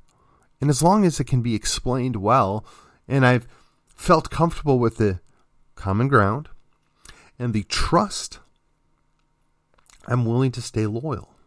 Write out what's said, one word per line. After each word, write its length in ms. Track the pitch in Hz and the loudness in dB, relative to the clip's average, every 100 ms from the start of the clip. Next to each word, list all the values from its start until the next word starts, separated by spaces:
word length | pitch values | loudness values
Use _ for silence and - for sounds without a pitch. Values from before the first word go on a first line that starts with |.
| - _ _ _ _ - | -20 _ _ _ _ -4
And 80 | 143 | -2
as 140 | 143 | 2
long 220 | 160 208 190 | 4 4 4
as 140 | 135 | 0
it 40 | |
can 180 | 135 127 | -2 -2
be 140 | 117 107 | 0 -4
explained 600 | - - - 127 127 110 | -4 -6 -4 -2 -2 -2
well, 480 | 98 131 101 104 - - - _ - | 2 2 2 -2 -8 -20 -20 _ -4
and 180 | 135 127 | 2 4
I've 220 | 123 120 - _ _ _ | 2 -2 -20 _ _ _
felt 420 | - - 165 - | -6 2 2 2
comfortable 480 | - 165 - 147 127 | -2 -2 0 0 2
with 200 | 117 - | 2 0
the 240 | 107 92 - _ _ _ _ - | -2 -2 -10 _ _ _ _ -12
common 340 | 98 98 135 | -4 -2 2
ground 400 | 135 98 117 151 - _ _ _ _ - - _ - | 2 2 -2 -8 -20 _ _ _ _ -20 -20 _ -10
and 140 | 123 | -4
the 100 | 107 | -4
trust, 760 | 101 - - 170 208 - - - _ _ _ _ _ _ _ _ _ _ _ _ _ _ _ _ - | -4 -4 0 0 0 -4 -12 -16 _ _ _ _ _ _ _ _ _ _ _ _ _ _ _ _ -4
I'm 200 | 123 113 | -2 0
willing 260 | 117 131 | 0 0
to 100 | 123 | -2
stay 240 | - 117 107 | -8 -4 -4
loyal. 480 | 113 151 98 - _ | -4 -8 -8 -10 _